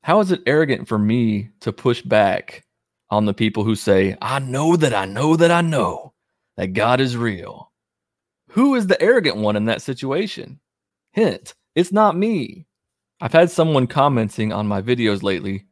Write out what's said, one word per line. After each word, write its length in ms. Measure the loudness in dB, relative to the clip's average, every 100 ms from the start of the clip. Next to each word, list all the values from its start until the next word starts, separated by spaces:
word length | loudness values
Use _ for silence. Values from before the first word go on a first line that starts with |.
How 180 | 2 2
is 100 | 2
it 100 | -2 0
arrogant 420 | 0 2 -2 -2
for 100 | -2
me 520 | 0 2 0 -2 -6 _
to 140 | -8
push 280 | -2 -2 -2
back 600 | 0 2 4 0 -8 -20 _ _ _ _ _
on 160 | 0 0
the 80 |
people 320 | 0 -2 0 -2
who 100 | -2
say, 400 | 2 2 2 -2
"I 180 | -6 -6
know 380 | -4 -2 2 2
that 160 | 2
I 100 | 0
know 320 | -4 -2 0 4
that 160 | 4
I 80 | 4
know 540 | 0 0 -2 -6 -14 _ _ _ _ -8
that 160 | -6
God 300 | -2 0 2
is 160 | 0 -2
real"? 560 | -4 -6 -12 -18 -20 _ _ _ _ _ _ _ _
Who 240 | 0 2 2
is 120 | 0
the 140 | 2
arrogant 340 | 4 2 2 -2
one 220 | 0 0
in 80 | -2
that 160 | -4
situation? 800 | -6 -8 -4 -4 -4 -10 -16 -20 _ _ _ _ _
Hint, 420 | -2 0 -2 -12 -20 _ -2
it's 160 | 0
not 240 | 2 2 2
me. 520 | -2 -2 -6 -12 -20 _ _ _ _ _
I've 140 | 2
had 180 | 4 4
someone 340 | 2 2 2 0
commenting 680 | 2 2 2 -2 -2 -4
on 120 | -2 -4
my 160 | -4
videos 400 | -2 0 0 0
lately 440 | -2 -4 -4 -10 _